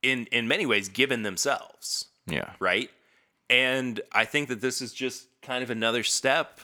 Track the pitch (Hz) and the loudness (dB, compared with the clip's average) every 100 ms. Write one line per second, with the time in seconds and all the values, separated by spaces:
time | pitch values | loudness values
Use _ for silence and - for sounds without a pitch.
0 | 131 131 113 120 117 160 143 104 95 98 | 2 0 0 0 2 0 2 2 0 0
1 | 135 123 107 92 143 131 - - - - | 2 2 -2 -2 -2 -2 -6 -14 -8 -8
2 | - _ - 76 - - 92 92 127 _ | -8 _ -6 -6 -6 -4 0 0 -2 _
3 | _ _ _ _ _ 123 127 131 127 107 | _ _ _ _ _ 4 4 2 -2 -4
4 | - 107 110 147 143 120 127 123 123 - | -2 0 2 0 -2 -2 -2 -4 -8 -6
5 | 131 123 - _ - 127 123 113 113 120 | -6 -6 -18 _ -8 -6 -4 0 0 0
6 | 107 - 135 135 - - | 0 0 2 2 0 -10